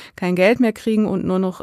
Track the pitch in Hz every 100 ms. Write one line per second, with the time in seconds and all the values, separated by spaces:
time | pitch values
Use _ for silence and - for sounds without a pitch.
0 | - - 180 180 185 247 233 220 - 220
1 | 214 196 - 185 190 185